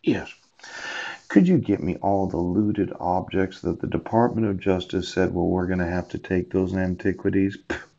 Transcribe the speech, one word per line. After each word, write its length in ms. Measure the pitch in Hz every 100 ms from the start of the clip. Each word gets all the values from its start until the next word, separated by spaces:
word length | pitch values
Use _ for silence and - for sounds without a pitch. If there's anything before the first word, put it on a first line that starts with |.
Yes. 300 | - 104 - - _ _ - - - - - - _
Could 180 | 202 180
you 100 | 170
get 240 | - 101
me 140 | 90 -
all 300 | 98 98 95
the 100 | 80
looted 540 | 87 90 104 101 95 -
objects 640 | 87 90 92 92 92 -
that 180 | 92 85
the 80 | -
Department 600 | - - 113 120 110 110
of 120 | 95
Justice 480 | 98 92 - 95 -
said, 260 | - 90
"Well, 140 | 90 87
we're 200 | 90 90
gonna 220 | 92 87
have 200 | 90 85
to 80 | -
take 340 | - 92 90
those 240 | 95 92 95
antiquities"? 840 | 92 90 98 92 98 98 98 98 _
Pff. 100 | - -